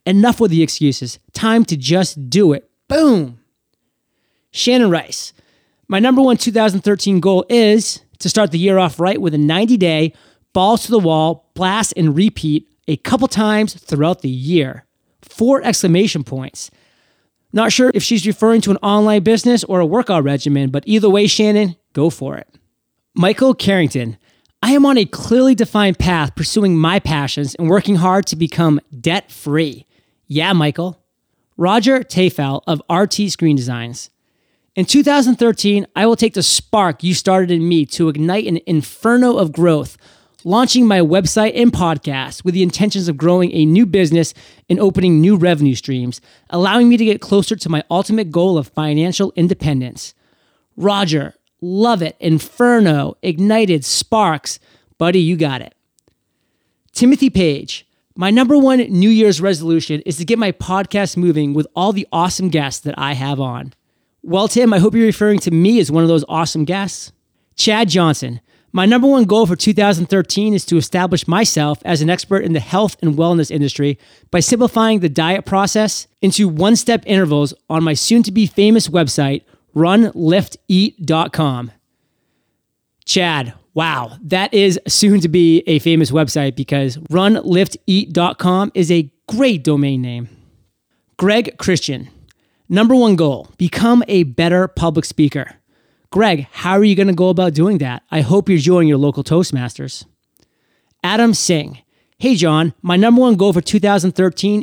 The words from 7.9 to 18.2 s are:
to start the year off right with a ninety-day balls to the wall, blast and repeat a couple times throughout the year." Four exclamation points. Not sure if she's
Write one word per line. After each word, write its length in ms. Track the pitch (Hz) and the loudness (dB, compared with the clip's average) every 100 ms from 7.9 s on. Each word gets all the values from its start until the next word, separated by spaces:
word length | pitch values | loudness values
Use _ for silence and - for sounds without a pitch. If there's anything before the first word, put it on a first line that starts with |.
| - _ - | -8 _ -10
to 100 | 180 | -4
start 240 | 220 208 | -2 0
the 60 | 165 | 0
year 200 | 185 190 | 0 2
off 220 | 180 - | 0 -2
right 200 | 175 202 | -4 -2
with 140 | 185 | -2
a 40 | 151 | 0
ninety-day 760 | 147 165 226 240 180 156 160 - _ _ _ | 0 0 0 2 2 0 -2 -6 _ _ _
balls 320 | 190 190 233 | 0 2 0
to 60 | - | 0
the 80 | 226 | 0
wall, 520 | 170 160 160 165 _ | 2 0 0 -4 _
blast 380 | - 185 208 208 - | -6 -4 -2 -4 -2
and 200 | 160 143 | 0 2
repeat 520 | 208 - 156 151 - _ - | 0 -2 -4 -4 -6 _ -8
a 100 | 147 | -6
couple 320 | - 233 254 | -2 -2 -2
times 460 | - 214 214 214 | -2 -2 0 -2
throughout 480 | - - 147 151 180 | -6 -8 -2 -2 -2
the 80 | 139 | -6
year." 540 | 131 135 170 135 135 _ _ _ _ | -8 -2 -2 -2 -8 _ _ _ _
Four 420 | _ - 233 269 | _ -2 2 2
exclamation 600 | 240 - 185 170 208 160 | 0 -2 2 2 0 -4
points. 480 | 131 131 131 - - _ _ _ _ _ _ _ _ | -8 -10 -12 -16 -20 _ _ _ _ _ _ _ _
Not 180 | 202 226 | -2 0
sure 180 | - 254 | 2 2
if 80 | 208 | 2
she's 240 | - 226 | 0 -2